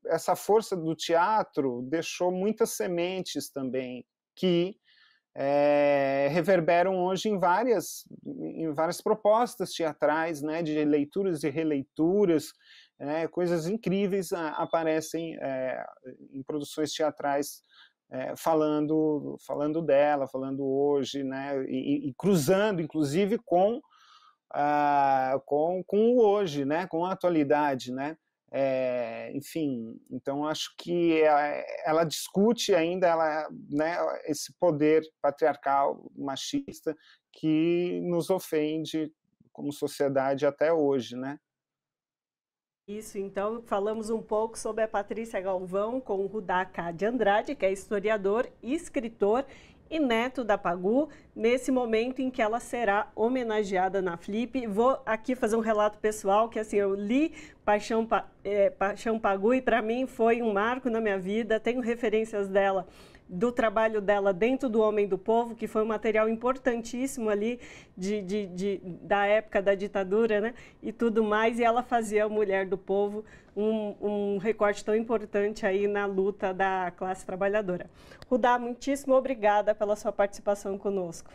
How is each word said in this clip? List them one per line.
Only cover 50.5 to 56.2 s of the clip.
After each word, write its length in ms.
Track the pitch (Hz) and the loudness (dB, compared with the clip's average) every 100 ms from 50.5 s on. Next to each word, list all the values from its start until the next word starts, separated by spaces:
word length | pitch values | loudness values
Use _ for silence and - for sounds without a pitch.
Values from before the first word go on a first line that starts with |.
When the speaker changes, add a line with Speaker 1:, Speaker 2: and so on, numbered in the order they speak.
| 202 | 0
Speaker 2:
Pagu, 520 | 190 175 185 247 302 - - | 0 -2 0 2 0 -6 -18
nesse 380 | - 220 254 254 | -2 0 2 2
momento 500 | 254 240 220 240 254 | 0 2 0 0 -2
em 80 | 262 | -4
que 100 | 254 | 0
ela 200 | 214 233 | 0 -2
será 500 | - 254 220 202 - | -4 -2 2 2 0
homenageada 840 | - 226 262 233 214 196 190 185 196 | 0 0 0 0 0 0 0 2 0
na 160 | 185 170 | -2 -4
Flip. 480 | - 208 240 262 233 | -4 -4 -2 -4 -2
Vou 320 | 196 247 262 | 2 2 2
aqui 300 | - 220 - | -2 -4 -2
fazer 220 | 254 226 226 | -2 0 0
um 40 | |
relato 380 | 220 214 208 208 | 2 2 2 2
pessoal, 500 | 214 214 | -2 0